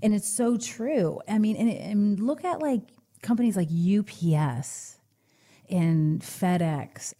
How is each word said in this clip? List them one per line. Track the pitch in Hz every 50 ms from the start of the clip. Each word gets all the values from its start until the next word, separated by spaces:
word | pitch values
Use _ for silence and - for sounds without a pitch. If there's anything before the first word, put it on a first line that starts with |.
| -
And | 214 214
it's | 208 - -
so | - - 240 233 240 226
true. | 240 - - - 226 269 311 - 180 - - - -
I | - 208 214
mean, | 214 214 214
and, | - 220 233
and | 208 - - 196 208 208 208 208 202 185
look | 214 247 302 - -
at, | 359 - -
like, | 311 294 262 214 - - _ _ _ _ _ _ -
companies | - 240 214 240 233 196
like | 190 175 151
U | 165 170 170 180 202 208 202
P | - - - 170 170 156
S | 151 151 139 120 123 139 - - - - - - _ _ _ _ _ _ _ _ _ _ _ _ _ _ _
and | 185 175 165 165 165 160 156 151 156 -
FedEx. | - - - - 196 180 180 175 170 160 156 139 131 - - - - - -